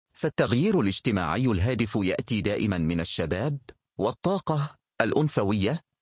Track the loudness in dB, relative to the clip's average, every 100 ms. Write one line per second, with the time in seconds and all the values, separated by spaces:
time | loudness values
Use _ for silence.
0 | _ -6 -4 0 2 2 2 2 2 0
1 | 0 0 0 0 0 2 0 0 -2 0
2 | 0 -2 -2 -2 0 0 0 0 0 0
3 | -2 -2 -2 -2 -4 -6 -10 -20 _ -4
4 | -4 -2 -2 -2 -2 -2 -4 -8 _ -4
5 | 0 2 0 2 0 2 0 -2 -8 _